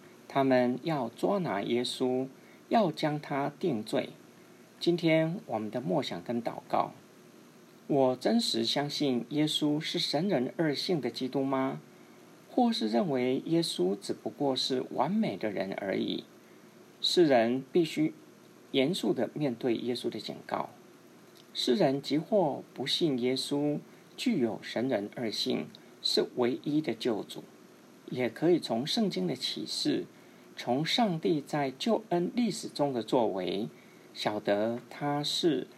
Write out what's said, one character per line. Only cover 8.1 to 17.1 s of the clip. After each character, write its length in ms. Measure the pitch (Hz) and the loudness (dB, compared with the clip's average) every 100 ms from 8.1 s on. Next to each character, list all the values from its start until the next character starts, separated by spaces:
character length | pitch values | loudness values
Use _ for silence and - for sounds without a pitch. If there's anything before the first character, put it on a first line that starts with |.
| 127 | 4
真 260 | 185 226 | 2 2
实 240 | 226 113 117 | 2 -2 0
相 240 | 151 143 | 0 -2
信 340 | - 147 123 117 | 0 2 0 0
耶 160 | 147 151 | 0 0
稣 340 | - 151 151 | 2 0 0
是 200 | 165 180 | -2 -4
神 280 | - 143 190 | -2 0 0
人 240 | 156 123 - | 0 0 0
二 160 | 160 | 0
性 260 | 135 - 170 | 0 -2 -2
的 120 | 120 | -2
基 160 | - 131 | -4 -4
督 160 | 139 | -2
吗？ 360 | 135 135 135 151 - - - - - - - | 0 0 -2 -4 -12 -20 -20 -20 -20 -20 -4
或 240 | - 240 | 2 2
是 140 | 226 220 | 2 0
认 240 | 226 196 | 2 2
为 320 | 135 127 131 - | 2 2 0 0
耶 160 | 165 | 0
稣 340 | 165 - 180 196 | 0 0 -2 -2
只 120 | - | -6
不 180 | 165 - | -6 -6
过 240 | - 143 131 | -2 -2 0
是 280 | - 127 - | 0 -2 -2
完 200 | - 135 | -2 0
美 260 | 214 196 98 | 0 0 -2
的 140 | 110 | -4
人 220 | 95 95 - | -4 -4 -4
而 180 | 101 98 | -2 -2
已？ 280 | 113 92 - - - - - - - - | -2 -4 -8 -20 -20 -20 -20 -20 -20 -6
世 240 | - | 0